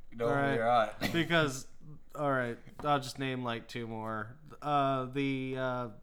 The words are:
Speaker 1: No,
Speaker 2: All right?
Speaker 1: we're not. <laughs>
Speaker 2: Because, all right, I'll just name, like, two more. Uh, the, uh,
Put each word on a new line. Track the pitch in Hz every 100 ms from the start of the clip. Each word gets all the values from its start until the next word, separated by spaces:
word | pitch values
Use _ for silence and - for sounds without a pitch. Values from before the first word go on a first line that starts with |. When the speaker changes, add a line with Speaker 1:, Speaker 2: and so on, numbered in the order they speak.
| -
Speaker 1:
No, | 117 117
Speaker 2:
All |
right? | 139 139 117
Speaker 1:
we're | 113
not. | 123 107 -
<laughs> | -
Speaker 2:
Because, | 165 165 170 151 131 - - 151 147 -
all | - 143
right, | 135 120 117 - -
I'll | 147 143
just | 127 127
name, | 135 127 123
like, | 113 -
two | 120 113
more. | 110 110 110 107 120 - -
Uh, | 147 147 139 135 127
the, | 135 139 135 131 131
uh, | 131 123 120 104